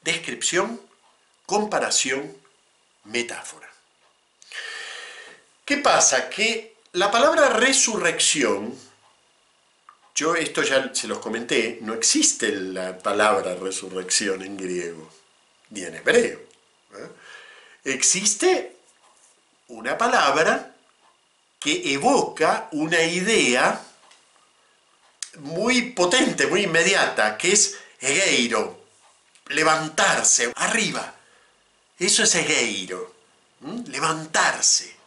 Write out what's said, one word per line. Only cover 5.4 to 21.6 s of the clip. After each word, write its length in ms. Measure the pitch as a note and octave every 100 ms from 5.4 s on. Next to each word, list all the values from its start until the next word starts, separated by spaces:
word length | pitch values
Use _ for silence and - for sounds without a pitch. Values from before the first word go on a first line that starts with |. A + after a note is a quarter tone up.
| _ _
¿Qué 140 | - C#4+
pasa? 520 | C4 E3+ - B2+ -
Que 460 | - A3 A3+ - _ _
la 180 | F3+ G3+
palabra 380 | A3+ C#4+ E4 C#4
resurrección, 1300 | A3 B3 C4+ - G3+ E3+ E3 - D3+ A2+ G2 A2 C3+ - _ _ _ _ _ _ _ _ _ - _ _
yo 220 | - D#3 E3+
esto 260 | D3 -
ya 320 | C#3+ C3+ B2+
se 140 | - A2
los 100 | G#2+
comenté, 640 | A2+ A2+ A#2+ C3+ A2+ A2+
no 100 | G#2+
existe 600 | A2+ - - D3+ - A2
la 440 | G2+ F#2 F#2 F#2 F#2
palabra 600 | G#2+ G2+ G#2+ G2 F#2 F2+
resurrección 840 | F#2+ F#2+ F#2 F#2 F#2 - G#2 F#2+
en 140 | F#2+ G2+
griego, 540 | F#2 F2+ E2+ E2 D#2+ - _ _ _ _ _
ni 120 | -
en 140 | F2 E3
hebreo, 420 | - A#3 - - - _ _ _ _
¿eh? 160 | G2 D3+ - - - - - - -
Existe 920 | C#3 C3 - F3+ G#3 - F4+ F4 - - _ _ _ _ _ _ _ _ _
una 320 | A2+ A#2 D#3
palabra 760 | A#3 A#3+ D3 C#3 F#3 A#3+ - - _ _ _ _ _ _ _
que 340 | _